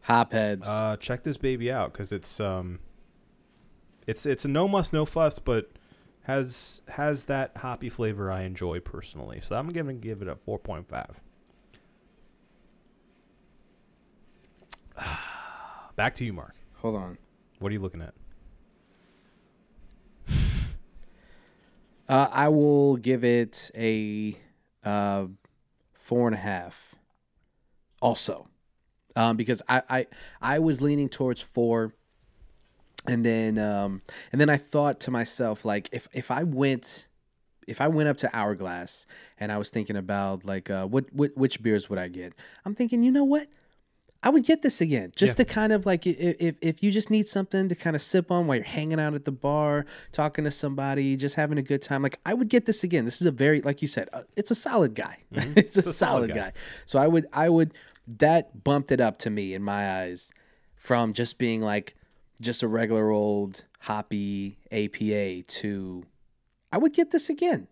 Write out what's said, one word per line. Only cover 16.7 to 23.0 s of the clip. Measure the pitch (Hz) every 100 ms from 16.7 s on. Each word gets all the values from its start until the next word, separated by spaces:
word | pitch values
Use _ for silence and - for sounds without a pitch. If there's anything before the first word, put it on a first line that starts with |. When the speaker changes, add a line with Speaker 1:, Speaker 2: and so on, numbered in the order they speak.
| -
Speaker 1:
Hold | 117 107
on. | 92 90 _ _ _ _
Speaker 2:
What | 98
are |
you | 104
looking | 95 85
at? | 80 - - - - - _ _ _ _ _ _ _ _ _ _ _ - - - _ _ - - - - - - - - - - _ - _ _ _ _ _ _ -
Speaker 1:
Uh, | 135 139
I | 135 147
will | 151 147 143 143
give | 131